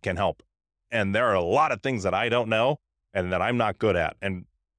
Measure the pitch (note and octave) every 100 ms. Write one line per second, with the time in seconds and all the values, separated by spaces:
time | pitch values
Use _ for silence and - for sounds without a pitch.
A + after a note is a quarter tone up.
0 | G#2 F2 F#2+ - _ _ _ _ _ A#2
1 | G2 G#2 A#2+ F#2+ E2+ B2+ D#3 A#2 C3+ A#2+
2 | F#2 F#2 A#2 A#2+ A2 A2 B2+ D3 _ _
3 | _ G2+ F2+ F2+ G2+ B2 A2 F#2 A2 F2+
4 | D#2 - G2 F#2 - _ _